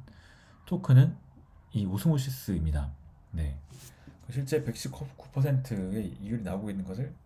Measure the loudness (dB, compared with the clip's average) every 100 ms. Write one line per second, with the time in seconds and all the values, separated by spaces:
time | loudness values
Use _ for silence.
0 | -6 -20 -20 -20 -20 -20 -4 -4 8 8
1 | 8 4 -14 -20 -20 -20 -6 -2 0 0
2 | 2 2 0 -6 -4 -2 0 0 -4 -8
3 | -18 -20 -10 -4 -4 -4 -12 -20 -20 -20
4 | -20 -20 -8 -6 0 0 0 -6 -8 -8
5 | -12 -12 -8 0 2 2 0 -4 -2 -2
6 | -4 -6 -6 -4 -2 -4 -4 -6 -6 -4
7 | -6 -8